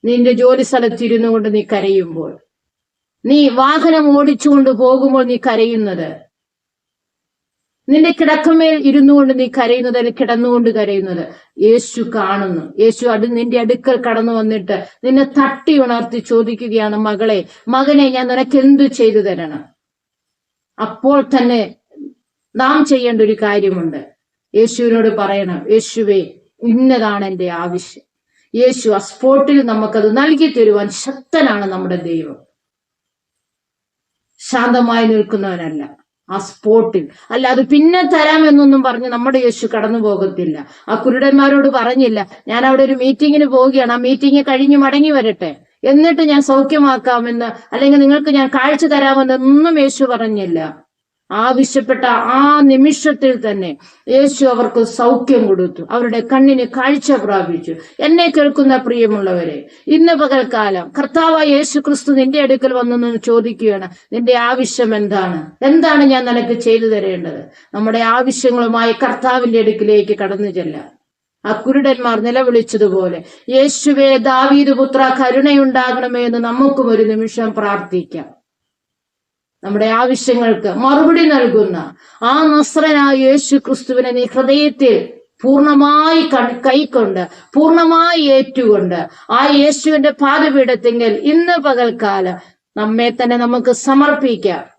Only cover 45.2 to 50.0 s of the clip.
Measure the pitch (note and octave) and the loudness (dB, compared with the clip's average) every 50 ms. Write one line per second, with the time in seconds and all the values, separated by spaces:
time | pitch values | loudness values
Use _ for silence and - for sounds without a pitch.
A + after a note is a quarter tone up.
45.2 | A3 A3 G3+ _ F3+ D#3+ C#3+ - _ _ _ _ - C4 C#4 D4 D#4 E4+ E4 D4 | 0 -2 -4 _ -8 -10 -10 -12 _ _ _ _ -2 2 2 4 4 4 2 2
46.2 | D#4+ D4+ D4 C#4+ C#4 - C4+ C4+ C#4 C#4 D#4 D4+ C#4+ C#4 C4 B3 B3 B3+ B3 A#3+ | 0 2 2 2 2 2 2 2 2 2 2 2 2 2 2 0 -2 -2 -2 -2
47.2 | A#3 A#3+ A#3+ A#3 A#3 A#3 - - - _ - A#3+ C4+ C#4 C#4+ C#4+ C#4 C#4 C#4+ D4 | -2 -4 -6 -6 -6 -8 -10 -12 -16 _ -4 0 2 4 4 6 6 4 4 2
48.2 | C#4+ D4+ C#4 C#4 C4+ C4 C#4 C4+ B3+ C#4+ D4+ C#4+ E4 D4+ D4 C#4 C#4 C4+ C4+ C4+ | 2 0 0 0 0 0 0 -2 0 0 0 0 0 0 2 2 2 2 2 2
49.2 | C4+ C4 C4 C4 B3+ C4+ C#4 C#4+ D#4 E4+ E4 D4+ C#4 C#4 C4+ - | 0 0 0 0 2 4 4 4 4 2 2 2 0 0 0 -2